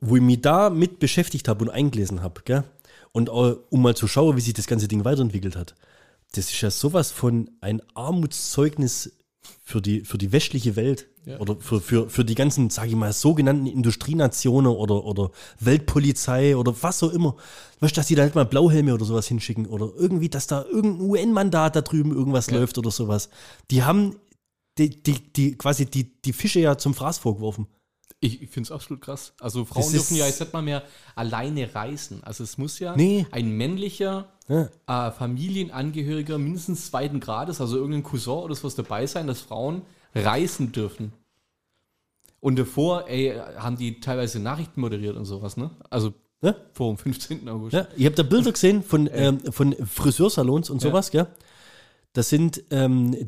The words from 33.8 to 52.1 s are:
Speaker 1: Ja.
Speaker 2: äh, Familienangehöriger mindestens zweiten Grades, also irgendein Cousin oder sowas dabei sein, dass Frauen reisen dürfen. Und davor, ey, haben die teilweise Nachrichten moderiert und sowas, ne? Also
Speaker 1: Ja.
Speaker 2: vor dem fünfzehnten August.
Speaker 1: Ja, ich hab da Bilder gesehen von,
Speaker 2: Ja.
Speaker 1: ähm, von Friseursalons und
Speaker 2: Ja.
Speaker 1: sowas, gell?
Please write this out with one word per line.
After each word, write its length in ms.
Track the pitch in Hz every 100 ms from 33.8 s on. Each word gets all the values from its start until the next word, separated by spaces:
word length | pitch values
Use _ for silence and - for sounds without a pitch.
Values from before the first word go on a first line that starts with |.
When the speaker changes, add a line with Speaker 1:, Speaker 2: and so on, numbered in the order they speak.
| 196 - 190 196 196 _ -
Speaker 1:
Ja. 200 | 156 143 - -
Speaker 2:
äh, 240 | 123 117
Familienangehöriger 1200 | - 120 123 185 190 170 131 147 151 143 156 147 151
mindestens 480 | 143 180 185 170 -
zweiten 340 | 131 143 139
Grades, 400 | - 110 165 151
also 160 | 117 131
irgendein 260 | 139 151
Cousin 300 | 147 123 113 156
oder 180 | 170 143
sowas 180 | 139
dabei 320 | - - 107 147
sein, 220 | 175 147
dass 120 | 120
Frauen 400 | - 110 135 180 - _ _ 113
reisen 560 | 104 127 185 - 120
dürfen. 400 | 113 104 - 107 - _ _ _ _ _ _ _ _ _ _ _ _
Und 160 | 139 131
davor, 500 | 127 139 165 175 -
ey, 280 | 127 135 113 - -
haben 200 | 117 123
die 240 | 120 113
teilweise 400 | 131 127 117 110
Nachrichten 400 | 107 151 165 139
moderiert 360 | 117 104 104 107
und 80 |
sowas, 320 | 101 98 101 117
ne? 140 | 156 - -
Also 220 | 123 107 - _ _
Speaker 1:
Ja. 160 | 180 214 -
Speaker 2:
vor 200 | - 120
dem 60 | 104
fünfzehnten 500 | 139 123 - 160 120
August. 240 | 113 110
Speaker 1:
Ja, 120 | 180 185 -
ich 100 | 147
hab 100 | 151
da 80 |
Bilder 260 | 139 226 240
gesehen 320 | - 185 208
von, 240 | - 151 147
Speaker 2:
Ja. 60 |
Speaker 1:
ähm, 280 | 135 139 139 143
von 220 | - 139 - 110
Friseursalons 840 | - 143 139 202 - 127 151 165
und 120 | 135
Speaker 2:
Ja. 80 | 147
Speaker 1:
sowas, 200 | 185 190
gell? 160 | 151 170 - _ _ - - _ _ _